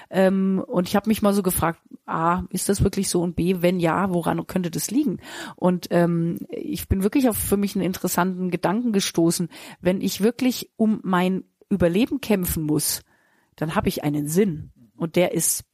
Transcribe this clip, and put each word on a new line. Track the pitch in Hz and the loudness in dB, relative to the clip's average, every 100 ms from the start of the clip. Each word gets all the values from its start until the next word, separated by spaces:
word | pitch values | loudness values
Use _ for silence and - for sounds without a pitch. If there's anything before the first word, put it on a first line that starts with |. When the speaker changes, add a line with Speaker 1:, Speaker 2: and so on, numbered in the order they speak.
| - | -4
Speaker 1:
Ja. | 185 | 2
Speaker 2:
Ähm, | 190 190 190 190 - | 4 4 2 0 0
und | 180 180 | -2 0
ich | 208 | 0
hab | 214 | 2
mich | 214 | 2
mal | 202 | 4
so | 202 | 2
gefragt, | 185 170 165 165 _ - - | 0 0 -2 -2 _ -20 -8
A, | 170 165 180 180 | -2 0 0 -2
ist | 185 - | -4 -2
das | 196 | 2
wirklich | 202 190 190 | 2 0 0
so? | 175 | 0
Und | 175 165 | 0 0
B, | 170 185 | 0 2
wenn | 175 185 | 2 2
ja, | 165 160 196 | 2 2 0
woran | 175 170 170 - | 0 0 -2 -2
könnte | 185 175 | -4 -2
das | 165 - | -4 -2
liegen? | 226 302 - - - - - | 0 0 -2 -8 -14 -14 0
Und, | 180 180 - | 0 0 0
ähm, | 175 170 170 165 165 - | 2 2 2 0 -4 -8
ich | - - 180 - | -10 -8 -8 -2
bin | 196 | 0
wirklich | 196 294 254 | 0 2 2
auf | 202 | 0
für | - 202 | -2 0
mich | 202 196 | 0 -2
einen | |
interessanten | 170 185 185 - 180 180 185 | -2 -2 -2 0 0 0 -2
Gedanken | 170 170 202 247 | -2 0 0 0
gestoßen. | 202 - - 165 - 175 - - - | 0 0 2 2 2 -4 -6 -20 -4
Wenn | 180 185 | -2 0
ich | 196 - | -2 0
wirklich | 208 247 254 240 - _ | -2 0 -2 -2 -10 _
um | 220 214 | 0 0
mein | - 185 185 190 - _ _ | 0 0 2 0 -6 _ _
Überleben | 196 170 175 254 277 | 2 2 4 0 -2
kämpfen | - 202 175 - | 0 0 0 -2
muss, | 151 151 - - _ _ _ _ _ | 0 0 0 -6 _ _ _ _ _
dann | - 156 | -8 -2
hab | 202 208 | 0 -2
ich | - | -2
einen | 151 147 147 | -2 -2 0
Sinn. | 165 214 156 147 _ - _ | 2 2 0 -10 _ -20 _
Und | 165 175 | -2 0
der | 180 | 2
ist | 165 - - - | 0 -2 -4 -8